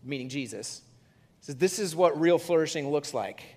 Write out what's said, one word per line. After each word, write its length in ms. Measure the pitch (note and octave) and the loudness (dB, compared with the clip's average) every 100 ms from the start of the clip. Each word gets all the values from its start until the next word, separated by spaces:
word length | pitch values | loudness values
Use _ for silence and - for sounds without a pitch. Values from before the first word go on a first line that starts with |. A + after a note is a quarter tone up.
meaning 240 | B2 C#3 B2+ | -8 -8 -6
Jesus. 540 | C#3 B2 G2+ - - _ _ _ _ _ _ | -8 -8 -10 -12 -14 _ _ _ _ _ _
He 80 | - | -14
says, 100 | C3+ | 0
"This 220 | F#3 G3+ | 0 2
is 160 | G3 | -4
what 240 | D#3+ F3 D3 | 4 4 6
real 200 | E3 F3 | 4 4
flourishing 520 | E3+ E3+ D#3 D#3+ C#3 | 4 2 2 -2 -2
looks 240 | D3 C#3+ | -2 -2
like. 280 | A#2+ G2 - - | -4 -4 -8 -18